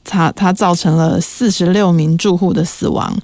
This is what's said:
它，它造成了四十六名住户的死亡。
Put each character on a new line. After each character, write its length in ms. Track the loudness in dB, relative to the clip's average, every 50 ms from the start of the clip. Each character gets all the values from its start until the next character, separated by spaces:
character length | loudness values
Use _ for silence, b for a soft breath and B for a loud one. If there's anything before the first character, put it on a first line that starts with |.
| -6
它， 260 | -4 -2 0 0 0 0
它 200 | 0 0 0 0
造 220 | 0 0 0 0
成 220 | 0 0 0 2
了 240 | 2 2 2 0 -2
四 300 | -2 -4 -4 -2 -2 0
十 160 | 0 0 0
六 260 | 2 2 2 2 2 2
名 260 | 2 2 2 0 0
住 180 | 0 0 0
户 160 | 2 0 0 0
的 120 | 0 -2
死 240 | -4 -4 -4 -4 -2
亡。 280 | -2 -2 -4 -4 -4 -6